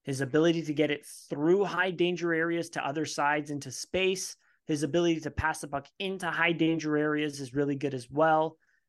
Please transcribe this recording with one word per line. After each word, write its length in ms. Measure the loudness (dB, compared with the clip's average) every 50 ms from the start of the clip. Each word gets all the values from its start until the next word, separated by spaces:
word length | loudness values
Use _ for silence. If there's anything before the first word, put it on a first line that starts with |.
| -8
his 180 | -6 -4 -4
ability 400 | -2 0 4 4 4 4 4 2 0
to 100 | -2 0
get 180 | 0 2 2
it 140 | 0 -4 -6 -12 -20 -18 -12 -8
through 360 | -4 0 4 4 4 4 4
high 260 | 0 0 0 -2 0
danger 420 | 0 0 0 0 0 0 -2 0 0
areas 360 | 0 0 0 0 -2 -4 -4
to 160 | -6 -4 -4
other 180 | -2 -2 -2 -4
sides 440 | -4 -2 0 0 2 0 0 -2 -4
into 220 | -6 -8 -8 -10
space, 640 | -12 -12 -10 -4 -2 0 2 2 0 -2 -4 -10 -12 _ _ _ _ _ _
his 160 | -4 -2 -2 -2
ability 360 | 0 0 2 2 2 2 0
to 100 | -2 -6
pass 280 | -4 -2 -2 -2 -2 -4
the 80 | -6
puck 200 | -6 -8 -8 -8 -8 _
into 300 | -8 -6 -6 -6 -4 -4
high 240 | -4 0 2 2 2
danger 440 | 2 4 2 2 2 2 0 0 0
areas 440 | 2 2 2 0 0 -2 -2 -4 -6
is 140 | -8 -6 -2
really 200 | -2 0 0 0
good 200 | -2 -2 -4 -4
as 120 | -4 -8 -4
well. 460 | 0 2 4 4 4 4 2 0 -4 _ _ _ _ _ _